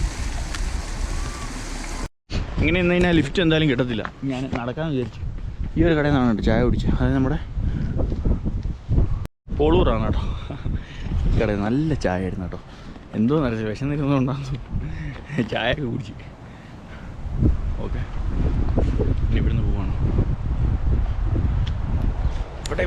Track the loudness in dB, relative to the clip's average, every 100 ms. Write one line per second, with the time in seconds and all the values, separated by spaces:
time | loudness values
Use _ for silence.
0 | -2 -2 -4 -2 -4 -2 -2 -2 -4 -4
1 | -2 -2 -4 -6 -8 -8 -8 -8 -6 -6
2 | -6 -8 _ -2 -2 0 2 4 4 4
3 | 4 4 2 2 4 4 4 4 2 -2
4 | -4 -6 -6 -4 -4 -4 -4 -4 -2 -2
5 | -4 -6 -8 -6 -8 -6 -2 2 4 4
6 | 4 4 4 2 4 4 4 4 2 2
7 | 4 4 2 0 -2 -2 0 0 0 0
8 | 0 2 2 2 0 -2 -4 -6 0 2
9 | 4 0 -4 _ -8 0 4 4 4 2
10 | 0 0 -2 -4 -8 -6 -4 -4 -6 -8
11 | -4 0 2 4 4 2 2 2 2 0
12 | 0 0 -2 -4 -6 -8 -12 -16 -14 -14
13 | -6 0 2 4 2 -2 -4 -4 -4 -2
14 | 2 2 2 -2 -6 -8 -4 -4 -4 -6
15 | -8 -10 -6 -4 -2 0 0 0 -2 -6
16 | -8 -12 -16 -16 -16 -16 -16 -16 -16 -14
17 | -12 -10 -6 2 4 4 0 -2 -2 -4
18 | -4 -4 -2 0 0 0 2 2 2 2
19 | 2 2 2 2 2 2 2 0 0 0
20 | 2 2 0 0 -2 0 2 2 2 2
21 | 2 0 0 2 2 0 0 -2 0 0
22 | 0 0 0 -2 -4 -6 -4 -2